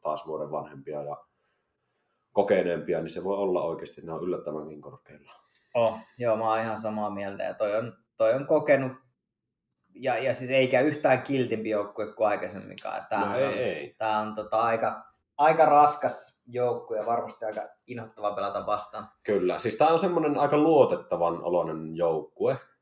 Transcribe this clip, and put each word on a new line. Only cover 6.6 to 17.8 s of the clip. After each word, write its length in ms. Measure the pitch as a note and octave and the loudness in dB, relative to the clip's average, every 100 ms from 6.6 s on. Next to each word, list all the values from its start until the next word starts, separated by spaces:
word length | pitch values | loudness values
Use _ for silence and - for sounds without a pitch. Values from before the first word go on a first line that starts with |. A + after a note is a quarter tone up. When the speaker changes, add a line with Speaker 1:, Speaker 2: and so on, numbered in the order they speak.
| A2+ G#2+ | -2 -4
Speaker 2:
samaa 320 | A2 G#2+ G#2 | -6 -4 -6
mieltä. 340 | G2+ G2 G2 | -6 -8 -6
Ja 100 | F#2 | -8
toi 220 | F#2+ G#2+ G#2+ | -4 -2 -2
on, 160 | A#2+ - _ - | -4 -12 _ -2
toi 160 | A2 | 0
on 140 | C3 D3 | 2 2
kokenut, 440 | D3+ - C3+ C3 - _ _ _ _ _ _ _ _ _ | 0 4 2 2 -8 _ _ _ _ _ _ _ _ _
ja, 240 | - B2+ A#2 | -6 -2 0
ja 160 | C3 | 0
siis 180 | A#2+ B2+ | -2 0
eikä 300 | C3+ B2+ B2+ | 2 4 4
yhtään 400 | D3+ D3 C#3+ B2+ | 2 2 2 2
kiltimpi 480 | - C#3 A2+ A2 A2 | 2 -2 0 -2 -2
joukkue 440 | G#2 G2+ - G#2 | -2 -4 -6 -8
kuin 140 | - G#2+ | 0 0
aikaisemminkaan. 800 | G2 F#2 G2 G#2 F#2+ F#2+ F#2 - | 0 -4 -10 -14 -12 -10 -10 -4
Tää 100 | G#2 | -2
Speaker 1:
No 60 | G2 | -2
Speaker 2:
on, 100 | A#2+ | 0
Speaker 1:
ei, 80 | C3+ G2+ | 0 0
ei. 320 | A2+ D#2 C#2+ - | -2 -4 -10 -6
Speaker 2:
tää 220 | A2 G#2+ | -2 0
on 160 | G#2+ G#2+ | -2 -6
tota 220 | - A2 | -2 0
aika, 420 | A#2 A2+ A2+ - - _ _ - | 2 2 -2 -4 -16 _ _ 2
aika 280 | D#3 D#3+ D3 | 4 8 8
raskas 760 | D3 D3 - C3 - - _ - | 8 6 4 -4 -6 -16 _ -10
joukkue 500 | A#2+ B2 A#2 - G#2+ | -2 -2 -2 -4 -4
ja 80 | A2 | 0
varmasti 400 | A#2 G#2+ - A2 | -2 -4 -8 -8
aika 160 | G#2 - _ | -8 -10 _